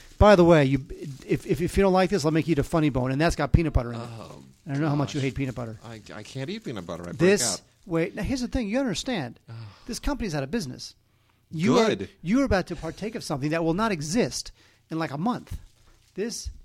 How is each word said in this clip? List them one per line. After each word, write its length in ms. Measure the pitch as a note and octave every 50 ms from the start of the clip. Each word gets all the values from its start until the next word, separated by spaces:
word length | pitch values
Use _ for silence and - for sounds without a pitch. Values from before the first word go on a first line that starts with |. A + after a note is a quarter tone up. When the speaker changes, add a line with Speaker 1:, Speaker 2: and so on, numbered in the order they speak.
| - - - -
Speaker 1:
By 180 | G3 G#3 G#3
the 80 | F3+ F3
way, 200 | E3 E3+ D#3 C#3
you, 200 | C3+ C#3 C3+ C#3+ - - - - D3+ C3 B2 -
if, 180 | G#3 F#3+ - -
if, 140 | - D3+ -
if 160 | F3 E3 -
you 60 | F#3+ G3
don't 100 | F#3+ F3+
like 180 | F#3 F#3+ F3
this, 140 | G#3 F3+ C3
I'll 60 | D#3
make 160 | D#3 D#3+ D3
you 60 | D#3+ E3
eat 60 | C#3
a 20 | B2+
funny 260 | - - E3 D3+ D3
bone, 200 | A#2+ C3 B2 B2+
and 100 | C3+ C#3
that's 140 | D#3+ E3+ D3+
got 160 | - D3 C3+
peanut 220 | - E3 E3+ D3 -
butter 200 | C3 A#2+ A#2+ A#2+
in 40 | A#2
it. 80 | A#2+ A#2+ A#2 A2+
Speaker 2:
Oh, 240 | F2 D#2+ - C#2 C2+ - - _ _ D#3+
Speaker 1:
I 40 | C3+
don't 60 | C#3 D#3+
know 60 | D#3
how 60 | C#3+
much 180 | D3 C#3 - -
you 60 | D3
Speaker 2:
gosh. 60 | C3
Speaker 1:
hate 100 | C#3 -
peanut 220 | - C#3 B2+ A2
butter. 240 | B2+ A#2+ A2+ A2 G#2+ -
Speaker 2:
I, 160 | A2+ A#2 A2 G2 - D#2+
I 80 | G#2 G#2
can't 260 | - - C3 C3+ D#3
eat 120 | G3+ A3+ -
peanut 240 | F3+ B2 G2 F2
butter. 160 | E2+ F2 E2 F2
I 40 |
break 120 | F2 F2 A2+
Speaker 1:
This 360 | D#3+ F#3 G3+ G3 G3 G#2+ F#2
Speaker 2:
out. 80 | - - _ _ _ _
Speaker 1:
wait. 280 | G3+ E3 E3 E3+ - -
Now 80 | A3 G3+
here's 200 | F3 B3+ B3+ B3
the 60 | -
thing. 200 | - C4+ A#3 G3
You 100 | G#3+ C4+
understand? 640 | C#4 A#3+ E3+ - - C4 B3 F#3+ C3 A#2 - _ _ -
Speaker 2:
Ugh. 80 | A#2 A2+ A2+ G#2 - - -
Speaker 1:
This 120 | - A3+ -
company's 380 | - C4+ C#4+ B3 A#3+ G3 D3+
out 80 | D3 C3+
of 80 | C3+ C#3
business. 420 | C#3 C#3 B2 B2 A#2 - - - _ _ _ _ _ _ _ _ _ _ _ -
You 260 | D#3 E3+ A3 B3 B3
are, 100 | A3+ A3
Speaker 2:
Good. 200 | A#2+ F#2+ F#2+ - - _ -
Speaker 1:
you 200 | D#3+ A3 C4+ C#4
are 20 |
about 240 | A3 G#3+ F#3 E3+ -
to 80 | E3+
partake 400 | D3+ - E3 D#3 - F#3+ A3 G#3+
of 80 | - -
something 260 | - D#3 C3 C#3 D3+
that 140 | D#3 E3 E3+
will 100 | E3 D#3+
not 160 | F#3+ A3 A3+
exist 640 | G3+ D3+ C#3+ D#3 F3 B3 F#3+ B2+ - - - - - _ _ _ _ _ _ -
in, 120 | D#3+ D#3+
like, 100 | E3 C#3+
a 80 | C3+ D3
month. 400 | F3 A#3+ A#3 C#3 A2+ - - - - - _ _ _ _ _ _ _ _ -
This 340 | F3+ G#3 A#3 - - - - - - -